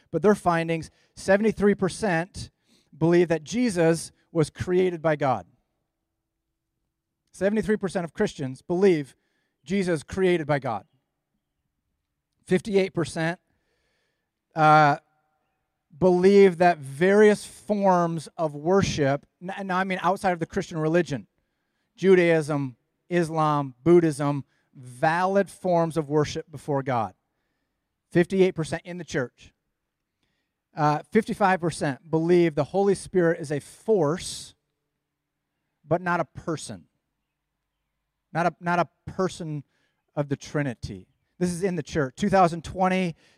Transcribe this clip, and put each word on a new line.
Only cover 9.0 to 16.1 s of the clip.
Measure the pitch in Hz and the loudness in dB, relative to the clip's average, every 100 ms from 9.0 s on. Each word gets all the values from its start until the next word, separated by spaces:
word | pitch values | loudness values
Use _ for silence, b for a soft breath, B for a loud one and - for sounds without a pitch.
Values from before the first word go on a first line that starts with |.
| 135 _ _ _ _ _ | -2 _ _ _ _ _
Jesus | 135 196 180 156 | -6 -4 -2 -4
created | - 190 190 175 147 | -4 0 2 2 0
by | 143 | -4
God. | 123 101 - _ _ _ _ _ _ _ _ _ _ _ _ _ _ _ - | -4 -8 -10 _ _ _ _ _ _ _ _ _ _ _ _ _ _ _ -4
Fifty-eight | 185 226 196 190 | -2 0 0 0
percent, | 175 151 170 160 180 _ _ _ _ _ _ _ _ _ _ _ | -2 -6 -4 -4 -4 _ _ _ _ _ _ _ _ _ _ _
uh, | 160 156 151 147 151 _ _ _ _ _ _ _ _ _ 143 | 2 6 6 6 2 _ _ _ _ _ _ _ _ _ -2
believe | 185 | 2